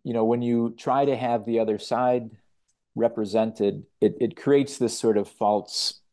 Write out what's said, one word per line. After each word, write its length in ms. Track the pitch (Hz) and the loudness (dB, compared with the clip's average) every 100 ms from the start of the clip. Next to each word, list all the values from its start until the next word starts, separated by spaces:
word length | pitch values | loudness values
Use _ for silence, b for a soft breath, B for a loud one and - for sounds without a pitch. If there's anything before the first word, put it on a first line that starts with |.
you 100 | 135 | -6
know, 100 | 117 | 0
when 160 | 110 120 | 2 2
you 340 | 120 117 117 113 | 0 0 -2 -4
try 260 | 139 135 | -2 2
to 120 | 139 123 | 2 0
have 280 | 123 117 | -2 -2
the 140 | 110 113 | 0 0
other 200 | 110 107 | 0 -2
side 520 | - 120 127 123 113 110 _ _ _ _ _ | -2 0 2 0 -2 -18 _ _ _ _ _
represented, 880 | - 117 117 104 110 110 - 101 76 - - | -2 0 0 -2 0 -2 0 -2 -2 -10 0
it, 160 | 104 - | 0 2
it 160 | 117 - | -4 -2
creates 420 | 143 143 135 - | 2 2 2 -2
this 200 | 117 - | -4 0
sort 200 | 117 104 | 2 2
of 100 | 98 | 0
false 720 | - 104 104 - - - - _ | -2 0 0 -2 -6 -6 -8 _